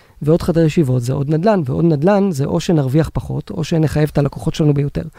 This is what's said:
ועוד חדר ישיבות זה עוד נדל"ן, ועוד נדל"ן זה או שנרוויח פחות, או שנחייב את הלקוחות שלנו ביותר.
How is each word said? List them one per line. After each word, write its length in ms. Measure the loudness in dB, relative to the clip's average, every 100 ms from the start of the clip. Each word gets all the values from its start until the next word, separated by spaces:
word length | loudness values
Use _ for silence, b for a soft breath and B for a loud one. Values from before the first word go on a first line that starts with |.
| b b
ועוד 200 | 0 2
חדר 220 | 2 2
ישיבות 380 | 2 2 0 0
זה 100 | -2
עוד 180 | -4 -2
נדל"ן, 320 | 0 2 2
ועוד 200 | 0 0
נדל"ן 460 | 2 2 2 2 2
זה 140 | -2
או 160 | -2 -2
שנרוויח 500 | 0 0 2 0 0
פחות, 380 | -2 -6 -8 -8
או 140 | -8
שנחייב 440 | -2 0 0 0 0
את 60 | 0
הלקוחות 360 | -2 -2 -6
שלנו 200 | 0 2
ביותר. 280 | 2 0 -4 -8